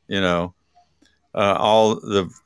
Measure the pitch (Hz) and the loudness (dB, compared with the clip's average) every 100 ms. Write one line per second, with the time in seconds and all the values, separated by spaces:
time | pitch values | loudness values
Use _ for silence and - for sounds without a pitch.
0 | - 101 92 87 87 - _ _ _ _ | -8 -2 0 -2 -4 -10 _ _ _ _
1 | _ _ _ - 101 95 107 110 107 - | _ _ _ -2 0 0 2 4 2 0
2 | - 101 85 - | -2 -2 -2 -10